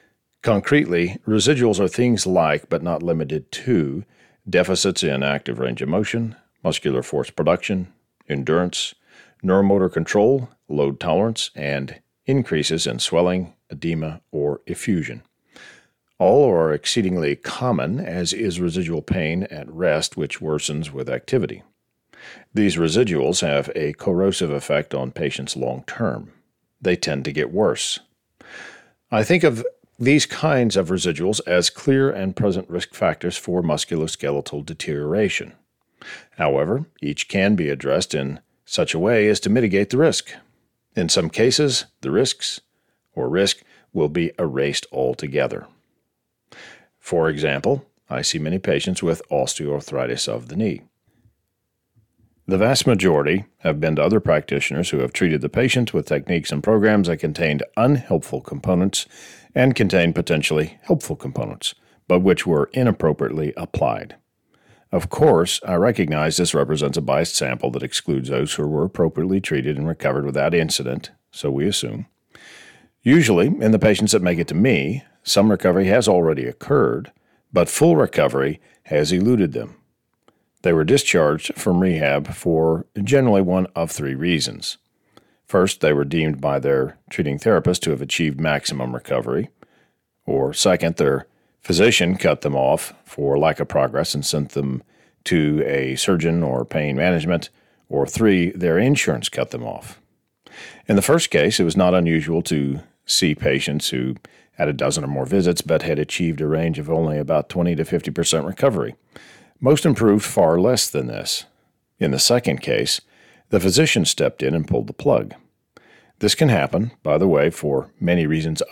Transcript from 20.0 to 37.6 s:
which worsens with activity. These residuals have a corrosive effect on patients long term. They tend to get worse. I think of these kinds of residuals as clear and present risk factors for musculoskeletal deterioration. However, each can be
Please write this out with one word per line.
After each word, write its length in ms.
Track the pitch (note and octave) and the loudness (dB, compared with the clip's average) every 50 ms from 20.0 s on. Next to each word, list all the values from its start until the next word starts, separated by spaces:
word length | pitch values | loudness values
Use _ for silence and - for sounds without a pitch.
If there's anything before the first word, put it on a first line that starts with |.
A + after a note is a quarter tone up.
| D2+ - - | -2 -4 -6
which 240 | D#2 D2+ D2 - - | -6 -6 -6 -6 -8
worsens 500 | E2 D#2 D2+ D2+ - - D2+ D2+ D#2+ D2 | -4 -4 -4 -2 -4 -4 -6 -6 -8 -8
with 180 | C#2 C2+ C2 C#2 | -10 -10 -8 -6
activity. 540 | B1+ B1+ - - - C3 - - - - - _ _ _ _ _ _ _ _ _ _ - - - - - - _ - | -6 -8 -4 -2 -2 -2 -2 -2 -6 -12 -18 _ _ _ _ _ _ _ _ _ _ -20 -20 -20 -20 -20 -20 _ -2
These 220 | G#2 G#2 G2 D#2+ | 0 2 2 2
residuals 640 | E2 E2 D#2+ D#2 A2 B2 G#2 F2 C#2+ C2 D2+ F2+ - - | 2 0 2 2 2 2 2 0 0 0 0 0 0 0
have 240 | D#2 C#2+ C#2+ C#2+ - - | 0 0 0 -2 -2 -4
a 160 | - D2+ D2 D2 | -4 -4 -4 -6
corrosive 580 | - - G2+ F2+ F2 F#2+ G2 F2+ - F2+ D#2 | -4 -4 -2 0 2 2 0 0 0 -2 -4
effect 440 | D2 C#2+ - - D2 D2 D2+ - - | -4 -6 -4 -2 -2 -2 -2 -4 -6
on 180 | C2+ C2 C2 - | -8 -8 -8 -6
patients 440 | - D#2 C#2 - - C2 A#1+ - | -6 -6 -6 -6 -6 -8 -10 -8
long 280 | C2+ B1+ B1 B1+ C2 - | -6 -6 -6 -6 -8 -10
term. 460 | - - - A#2 F2+ A#1+ G#1+ - - - _ _ _ _ _ _ _ _ _ | -12 -8 -6 -4 -4 -4 -6 -10 -14 -20 _ _ _ _ _ _ _ _ _
They 160 | - F#2 F2+ | -2 -2 -2
tend 280 | - - - - - C2+ | 0 -2 -4 -6 -4 -6
to 60 | D2 C#2+ | -6 -4
get 200 | D#2 C#2+ A#1+ E2 | -4 -4 -4 -2
worse. 480 | G2 A2 E2+ - - - - - - - _ _ _ _ _ _ _ - - - - - - - - _ _ _ _ _ _ - | 0 0 0 0 -2 -4 -6 -6 -8 -10 _ _ _ _ _ _ _ -20 -20 -20 -20 -20 -20 -20 -20 _ _ _ _ _ _ -2
I 100 | A2 A2 | 0 2
think 220 | - F3 F3 E3+ | 2 2 4 4
of 200 | D#3 A#2+ A2 A#2 B4 - _ _ _ _ | 2 2 0 -4 -8 -10 _ _ _ _
these 300 | - A#2+ B2+ D3 D3+ - | -2 2 2 4 4 2
kinds 500 | - - - - D#3+ D3 B2+ A#2+ A2+ - | 0 -4 -4 0 0 2 2 2 2 2
of 120 | F#2+ F2+ D#2+ | 0 0 0
residuals 520 | F#2+ F2+ D#2+ F2+ D#2+ C#2+ E2+ F#2+ G#2+ - - | 0 -2 0 -2 -2 0 -2 -2 -2 -2 -2
as 240 | - F2+ F2+ E2+ - | 0 2 2 2 0
clear 400 | - - - C#3+ C3+ C3+ C3+ C3+ | -2 -2 0 0 2 2 2 0
and 240 | - G2 F#2+ F#2+ F#2 | 0 -2 -4 -6 -4
present 340 | - G#2 G2+ F2+ F2+ F#2 - | -2 0 0 0 -2 -4 -6
risk 260 | E2+ F2 - - - | -6 -8 -8 -8 -6
factors 420 | - G2+ E2+ D#2+ - - F2 - | -2 0 0 0 -2 -4 -6 -6
for 260 | - - - F2 F2+ E2+ | -6 -6 -4 -2 -2 0
musculoskeletal 1040 | D#2+ D2+ D2+ - - F2 D#2+ D#2 D#2+ - - - C#2+ C#2+ C#2+ - - D2 D2 D2 | 0 -2 -2 -2 -4 -4 -4 -4 -4 -6 -6 -6 -4 -4 -4 -6 -6 -10 -10 -10
deterioration. 840 | D#2 D#2+ - - E2 D2 C#2+ D2 D2+ E2+ G#2+ G#2+ F#2 - - - - - _ _ _ _ _ _ _ _ _ - - - - - _ _ | -12 -12 -10 -8 -8 -6 -6 -4 -2 -2 0 0 0 -2 -4 -8 -10 -16 _ _ _ _ _ _ _ _ _ -20 -20 -20 -20 -20 _ _
However, 500 | - E2 D2 C2+ C#2 D2 E2 A2 C#3 D#3+ - _ _ | -2 0 0 0 0 0 0 -2 -4 -6 -8 _ _
each 280 | - C#2+ D2 - - - | -8 -6 -6 -6 -8 -4
can 260 | - G2 F#2+ G2+ G#2+ | -2 0 2 2 2
be 140 | F2+ | 2